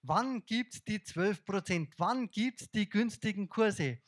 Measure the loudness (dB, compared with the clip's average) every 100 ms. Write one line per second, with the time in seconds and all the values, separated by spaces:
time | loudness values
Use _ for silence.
0 | 0 0 2 -4 -2 -2 -2 -8 -6 -6
1 | -4 0 2 0 -2 -4 0 -2 -2 -2
2 | 0 0 -2 0 -2 -2 -4 -2 2 2
3 | 2 0 -4 -4 -4 2 2 2 -2 -2